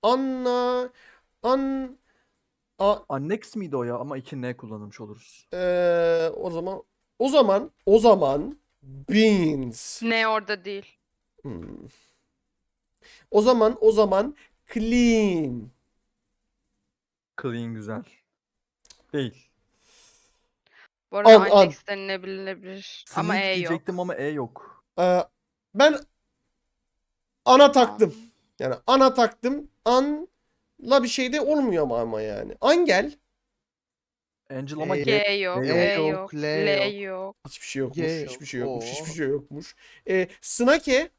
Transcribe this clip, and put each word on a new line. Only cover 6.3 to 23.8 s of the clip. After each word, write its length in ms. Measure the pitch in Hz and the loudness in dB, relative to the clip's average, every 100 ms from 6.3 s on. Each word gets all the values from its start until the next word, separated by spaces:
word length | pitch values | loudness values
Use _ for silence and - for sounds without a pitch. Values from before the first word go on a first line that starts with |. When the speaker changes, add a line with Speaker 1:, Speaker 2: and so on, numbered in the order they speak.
| - | -4
Speaker 1:
o 140 | 180 | -8
zaman, 340 | 165 180 202 - _ _ _ | -8 -8 -10 -16 _ _ _
o 100 | 262 | 2
zaman, 420 | 285 226 196 294 _ - | 4 4 2 -2 _ 2
o 140 | 214 | 6
zaman 580 | 226 190 147 139 208 294 _ _ | 6 6 4 -2 -6 -14 _ _
beans. 1200 | 135 135 139 208 220 202 160 143 127 113 - - | -20 -20 -2 4 4 4 2 -2 -6 -10 -12 -8
Speaker 3:
Ne 240 | 226 226 226 | -4 -2 -2
orada 380 | 220 202 208 190 | -2 -4 -10 -8
değil. 320 | 196 202 _ _ _ _ _ | -14 -16 _ _ _ _ _
Speaker 1:
Hmm. 460 | 143 92 87 - - _ _ _ _ _ _ _ _ _ _ _ _ - _ | -14 -14 -14 -18 -20 _ _ _ _ _ _ _ _ _ _ _ _ -20 _
O 100 | 208 | 2
zaman, 360 | 220 247 220 226 | 4 4 2 4
o 100 | 214 | 2
zaman 440 | 214 208 190 240 - _ _ _ | 4 2 2 -2 -8 _ _ _
clean. 960 | 233 220 240 240 226 208 175 147 120 110 _ _ _ _ _ _ _ _ _ _ _ _ _ _ _ _ - | -6 -2 2 4 4 2 0 -4 -8 -12 _ _ _ _ _ _ _ _ _ _ _ _ _ _ _ _ -12
Speaker 2:
Clean 320 | 135 117 117 | -8 -8 -10
güzel. 300 | 113 104 110 - _ _ _ _ _ _ _ _ - _ | -12 -12 -12 -14 _ _ _ _ _ _ _ _ -20 _
Değil. 340 | 147 127 - _ _ _ _ _ _ _ _ _ _ _ _ _ _ _ _ _ | -6 -6 -10 _ _ _ _ _ _ _ _ _ _ _ _ _ _ _ _ _
Speaker 3:
Bu 60 | 196 | 4
arada 180 | 208 220 | 10 10
Speaker 1:
An, 60 | |
an. 80 | 190 | 10
Speaker 3:
annex 380 | 294 185 147 - | 6 6 2 -10
denilebilir. 1160 | 202 196 190 185 190 190 190 185 190 196 - - - | -10 -8 -10 -10 -12 -12 -14 -16 -18 -18 -18 -10 -6
Ama 180 | 175 | -2
Speaker 2:
Sneak 120 | 190 196 | -2 0
Speaker 3:
E 20 | |
yok. 80 | 185 | -2
Speaker 2:
diyecektim 440 | 175 165 | -2 -6